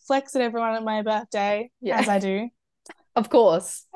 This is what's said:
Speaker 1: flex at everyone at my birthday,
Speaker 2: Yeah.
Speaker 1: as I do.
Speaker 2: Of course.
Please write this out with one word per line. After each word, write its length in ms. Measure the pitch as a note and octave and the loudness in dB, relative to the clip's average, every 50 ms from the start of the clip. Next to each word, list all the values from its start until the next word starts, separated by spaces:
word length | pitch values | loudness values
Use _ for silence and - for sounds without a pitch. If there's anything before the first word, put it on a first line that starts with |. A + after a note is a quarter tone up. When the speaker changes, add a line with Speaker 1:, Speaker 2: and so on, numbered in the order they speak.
| _ | _
Speaker 1:
flex 280 | - C4+ C4+ C4+ - - | -2 0 0 0 -2 -2
at 80 | C4 | -2
everyone 320 | A#3+ A#3 A3+ A#3 A3+ A3+ A3 | -2 0 -2 -2 -2 -2 -2
at 80 | A3+ | -2
my 200 | A3 A3 G#3+ G#3+ | -4 -4 -4 -2
birthday, 680 | G#3 G#3+ G#3+ G#3 A3+ - - G#3 G3+ G#3 G#3 G#3 A#3 B3 _ _ | -2 -2 -2 -2 -4 -4 -4 -2 -2 0 -2 -2 -4 -8 _ _
Speaker 2:
Yeah. 200 | B3 G3+ A3+ A3 | -4 -2 0 0
Speaker 1:
as 80 | A#3 G#3+ | 2 2
I 100 | G3+ G3 | 0 0
do. 320 | G3 F#3+ F#3+ G3+ A3+ A#3+ - _ _ _ _ _ - - - _ _ _ - | 0 -2 -2 -4 -4 -8 -10 _ _ _ _ _ -20 -20 -20 _ _ _ -4
Speaker 2:
Of 160 | A#3+ G#3+ - | -2 0 4
course. 560 | - A#3+ A3+ F3+ D#3+ F#3 - - - - - _ - | 4 6 6 6 4 2 0 -6 -12 -16 -16 _ 0